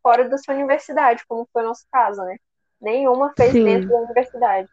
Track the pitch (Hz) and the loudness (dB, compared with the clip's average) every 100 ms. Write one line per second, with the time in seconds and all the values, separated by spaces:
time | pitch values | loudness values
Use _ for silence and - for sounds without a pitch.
0 | 240 240 247 277 - 277 277 294 - 302 | 4 2 2 -4 -4 -6 -2 -4 -2 0
1 | 269 233 - 226 240 240 226 240 _ 262 | 0 0 -6 -10 -6 -6 -6 -8 _ 0
2 | 220 202 185 196 _ _ _ _ 214 240 | 0 -2 -10 -12 _ _ _ _ -4 -2
3 | 269 254 285 - 247 254 214 196 190 240 | 0 0 -2 2 2 4 4 2 0 -2
4 | 233 240 254 240 233 196 190 | 0 -2 -2 -2 -2 -2 -6